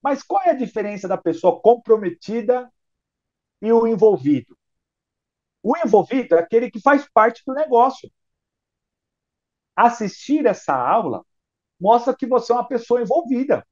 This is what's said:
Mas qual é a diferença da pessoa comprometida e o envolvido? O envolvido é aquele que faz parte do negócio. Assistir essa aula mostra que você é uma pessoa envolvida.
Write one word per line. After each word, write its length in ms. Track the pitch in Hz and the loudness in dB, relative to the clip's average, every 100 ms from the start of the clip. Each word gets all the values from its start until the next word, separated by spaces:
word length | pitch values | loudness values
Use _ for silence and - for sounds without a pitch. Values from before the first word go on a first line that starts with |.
Mas 220 | 269 277 | -2 -4
qual 200 | - 392 | -2 -2
é 60 | 370 | 0
a 60 | 277 | 0
diferença 520 | 233 - 208 208 190 | -2 -6 -6 -8 -6
da 100 | 185 | -4
pessoa 420 | - 160 185 170 | -4 0 0 2
comprometida 1120 | 208 240 - 220 196 175 - 226 214 247 247 _ _ _ _ _ _ _ _ _ | 2 2 2 0 0 -10 -8 -8 -2 -4 -4 _ _ _ _ _ _ _ _ _
e 120 | 214 | 0
o 120 | 233 | 2
envolvido? 720 | 226 220 214 185 131 143 - _ _ _ _ _ _ _ _ _ _ _ | 2 2 2 2 0 -2 -4 _ _ _ _ _ _ _ _ _ _ _
O 160 | - 311 | -4 -2
envolvido 600 | 320 208 175 262 - 165 | 2 2 2 -4 2 0
é 20 | |
aquele 320 | 165 233 240 | 2 -2 -2
que 100 | 226 | -2
faz 280 | 269 285 285 | 2 2 2
parte 320 | - 220 226 | 2 2 0
do 80 | - | -10
negócio. 560 | 269 311 247 254 - - _ _ _ _ _ _ _ _ _ _ _ _ _ _ _ _ - | -6 0 2 2 0 -18 _ _ _ _ _ _ _ _ _ _ _ _ _ _ _ _ 0
Assistir 640 | 233 233 208 - - 302 | 0 2 -8 -8 -4 0
essa 300 | 240 185 - | 0 -2 -4
aula 500 | 135 123 202 180 101 _ _ _ _ _ _ | -4 0 -2 -2 -8 _ _ _ _ _ _
mostra 340 | 180 240 240 | 2 2 2
que 140 | - 226 | -6 -2
você 240 | 247 - | -2 0
é 60 | 240 | -4
uma 100 | 240 | -2
pessoa 340 | 254 233 240 | -6 -2 -2
envolvida. 640 | 220 233 233 254 269 151 - | 0 -2 -2 -4 -2 -4 -4